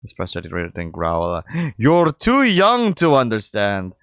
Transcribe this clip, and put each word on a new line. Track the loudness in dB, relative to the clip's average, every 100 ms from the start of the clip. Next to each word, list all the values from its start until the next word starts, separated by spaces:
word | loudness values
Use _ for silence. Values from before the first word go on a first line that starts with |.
His | -20
frustrated, | -10 -10 -8 -8
irritating | -8 -8 -8 -10
growl. | -6 -2 -2 -2 -4 -8 -6 -6 -2
You're | 2 4 2
too | 0 0 2
young | 4 4 4 4 2 2
to | 4 4
understand. | 2 -2 -4 -2 0 0 -6 -10